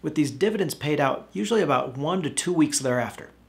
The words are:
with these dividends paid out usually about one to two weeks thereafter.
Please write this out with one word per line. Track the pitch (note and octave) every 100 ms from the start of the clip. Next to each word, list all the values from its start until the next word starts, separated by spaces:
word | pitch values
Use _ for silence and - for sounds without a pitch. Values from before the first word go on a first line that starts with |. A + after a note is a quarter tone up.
with | D3+
these | D#3 C#3+
dividends | A#2+ G3 G#3+ E3+ -
paid | D3 D3
out | C3+ C3 -
usually | F#3 G#3 A3+
about | D#3 B2+ C3 B2+
one | D3 F#3+
to | D3+
two | A#2+ -
weeks | F3 D3 -
thereafter. | C3 B2 A#2 - - -